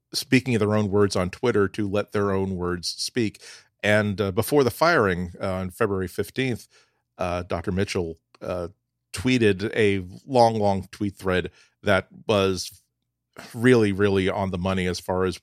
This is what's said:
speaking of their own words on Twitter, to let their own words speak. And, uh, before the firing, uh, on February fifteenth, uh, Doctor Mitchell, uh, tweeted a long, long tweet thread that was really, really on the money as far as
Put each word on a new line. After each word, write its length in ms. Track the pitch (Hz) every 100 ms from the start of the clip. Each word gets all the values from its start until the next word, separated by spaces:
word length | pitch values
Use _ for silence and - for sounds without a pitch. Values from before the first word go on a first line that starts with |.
| _
speaking 420 | - - 127 131
of 60 | 113
their 140 | 104
own 140 | 107 104
words 280 | 101 101 98
on 140 | 90
Twitter, 360 | - 123 107 98
to 200 | - 101
let 240 | 104 101
their 180 | 107 101
own 240 | 95 95
words 340 | 90 90 90 -
speak. 540 | - - 127 107 - - - _ _
And, 380 | 101 107 104 95
uh, 100 | 98
before 320 | 90 - 147
the 80 | 120
firing, 640 | - 165 165 101 87 87 -
uh, 100 | 98
on 200 | 92 92
February 380 | - 110 95 92
fifteenth, 600 | - 98 - 131 107 - _ _ _ _ -
uh, 260 | 90 87
Doctor 300 | 87 87 -
Mitchell, 460 | 92 98 98 85 82 _ _
uh, 280 | - 90 85 - _ _ _
tweeted 600 | - 127 127 107 92 104
a 300 | - 104 98 90 113 151
long, 340 | 127 117 113
long 260 | 101 98 -
tweet 240 | - 104 -
thread 340 | 95 90 85 - _ _
that 240 | 104 95 - - -
was 540 | 104 95 92 - - _ _ _ _ _ - -
really, 380 | 120 123 120 104
really 360 | 98 104 98 92
on 220 | 95 95
the 80 | 92
money 260 | 92 95 90
as 100 | 87
far 260 | - 92
as 160 | 92 90